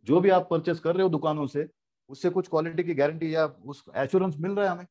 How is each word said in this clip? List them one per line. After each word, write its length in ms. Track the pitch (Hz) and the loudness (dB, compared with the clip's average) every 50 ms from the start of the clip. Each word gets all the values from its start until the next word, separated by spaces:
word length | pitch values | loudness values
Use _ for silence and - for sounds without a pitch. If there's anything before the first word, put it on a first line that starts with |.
| _ | _
जो 160 | 113 147 175 | 4 2 4
भी 100 | 180 196 | 6 6
आप 180 | 185 180 175 - | 4 4 2 2
purchase 300 | 175 165 165 175 165 165 | -2 -2 0 -2 -4 -2
कर 140 | - 160 170 | -2 -2 0
रहे 80 | 185 | 2
हो 60 | 190 185 | 2 2
दुकानों 380 | 160 147 - 160 156 151 143 | 0 0 -2 -2 -2 -2 -6
से, 220 | 131 - 143 156 147 _ _ _ _ _ _ _ _ | -4 -4 -6 -6 -6 _ _ _ _ _ _ _ _
उससे 220 | 135 - - 180 | -14 -4 -4 -2
कुछ 180 | 175 190 180 - | 0 -2 -4 0
quality 360 | 165 156 160 165 165 165 175 | -2 -2 -2 0 -4 -4 -2
की 100 | 170 165 | -2 0
guarantee 400 | 135 143 151 160 160 165 160 156 | 2 0 0 0 -4 -4 -2 0
या 120 | 160 156 | 0 0
उस 380 | 147 131 - 90 131 139 - _ - - | 0 -2 -12 -16 -16 -16 -16 _ -8 -4
assurance 400 | 107 139 131 - 185 185 190 147 | -4 -2 2 2 2 2 2 -2
मिल 160 | 147 165 190 | -4 -4 -4
रहा 120 | 196 202 202 | -2 0 0
है 60 | 190 | -2
हमें? 160 | 175 175 180 _ | -2 -6 -12 _